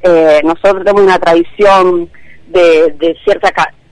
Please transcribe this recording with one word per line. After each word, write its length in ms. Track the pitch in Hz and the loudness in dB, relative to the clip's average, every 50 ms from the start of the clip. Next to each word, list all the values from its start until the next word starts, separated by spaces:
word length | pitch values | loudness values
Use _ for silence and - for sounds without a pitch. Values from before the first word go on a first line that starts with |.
Eh, 400 | - 185 170 165 160 160 151 151 147 | 2 2 2 2 2 2 2 2 0
nosotros 360 | 156 165 165 - 196 202 190 185 | -2 -6 -2 -2 -2 -2 -2 -2
tenemos 200 | 196 202 202 202 | -2 0 2 2
una 140 | 190 185 180 | 2 0 0
tradición 880 | 180 170 170 170 170 - - - 208 202 196 196 185 185 180 175 170 170 - - - - - - - - | 0 0 0 0 -2 -4 -4 -2 0 2 2 2 2 0 -2 -4 -6 -10 -16 -20 -20 -20 -20 -20 -20 -6
de, 440 | 170 185 175 170 160 156 160 165 151 - | -2 0 2 2 2 2 0 -2 -2 -4
de 160 | 160 165 160 - - | -6 -6 -6 -4 -4
cierta 260 | - 202 196 - 190 | -4 -4 -2 -2 -4
ca-, 220 | - - 160 - - _ _ _ | -2 -2 -6 -6 -6 _ _ _